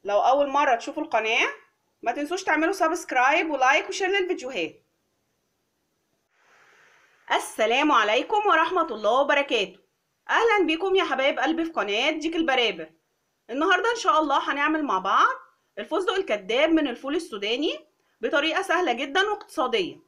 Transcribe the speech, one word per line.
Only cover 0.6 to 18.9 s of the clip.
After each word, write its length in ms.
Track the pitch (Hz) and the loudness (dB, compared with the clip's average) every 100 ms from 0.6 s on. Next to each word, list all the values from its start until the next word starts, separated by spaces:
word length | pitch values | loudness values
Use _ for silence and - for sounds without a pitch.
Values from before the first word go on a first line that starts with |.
| 294 | 2
تشوفوا 280 | 233 - 302 | 0 -2 -8
القناة، 460 | 320 226 220 240 453 - _ _ _ _ | -2 -2 0 0 -2 -4 _ _ _ _
ما 100 | 226 | -6
تنسوش 320 | 247 294 370 | -6 -6 -6
تعملوا 280 | 403 302 330 | -2 0 0
سبسكرايب 760 | 381 320 339 - 262 254 320 320 | 0 0 -2 -4 2 2 2 0
ولايك 380 | 277 254 311 - | 0 2 2 0
وشير 200 | 359 370 | -4 -2
للفيديوهات. 720 | 403 359 330 247 233 160 - _ _ _ _ _ _ _ _ _ _ _ _ _ _ _ _ _ _ _ _ _ _ _ _ - | -2 -2 -6 -6 -6 -8 -10 _ _ _ _ _ _ _ _ _ _ _ _ _ _ _ _ _ _ _ _ _ _ _ _ -2
السلام 600 | - - - 220 247 302 | -2 -2 0 2 4 4
عليكم 540 | 254 208 233 294 427 415 | 4 4 2 2 0 4
ورحمة 400 | 320 330 370 320 | 4 4 0 -2
الله 340 | 214 208 247 | -2 2 2
وبركاته. 580 | 277 285 277 240 185 - _ _ _ _ - | 4 2 2 -2 -2 -8 _ _ _ _ -2
أهلًا 360 | 294 453 415 311 | 2 2 2 2
بكم 300 | 320 392 381 | 0 0 0
يا 80 | |
حبايب 340 | 330 269 269 294 | 0 0 0 0
قلبي 260 | 269 320 | -2 -2
في 80 | 330 | -2
قناة 380 | - 202 208 277 | -4 -2 0 -2
ديك 260 | 311 311 339 | -2 -4 -2
البرابر. 540 | 269 254 233 170 156 _ _ _ _ _ - | 0 0 0 -4 -14 _ _ _ _ _ -10
النهاردة 400 | 254 330 370 453 | -2 2 2 2
إن 60 | 466 | 0
شاء 240 | 359 311 | 2 2
الله 320 | 302 285 330 | 2 0 0
هنعمل 320 | 285 294 311 | -2 0 0
مع 140 | 277 185 | -2 -2
بعض 380 | 190 233 453 523 - _ _ - | 0 2 2 0 -14 _ _ -14
الفستق 360 | 233 311 370 | -4 -2 -2
الكداب 540 | 381 381 208 190 233 320 | -2 -2 -4 0 0 2
من 200 | 320 285 | 2 0
الفول 280 | 233 269 320 | -4 -6 -6
السوداني 720 | 330 214 202 247 330 605 _ _ _ _ | -6 -8 -4 -2 -2 -6 _ _ _ _
بطريقة 420 | 240 311 320 320 | -2 0 0 -2
سهلة 300 | 381 330 349 | 0 0 0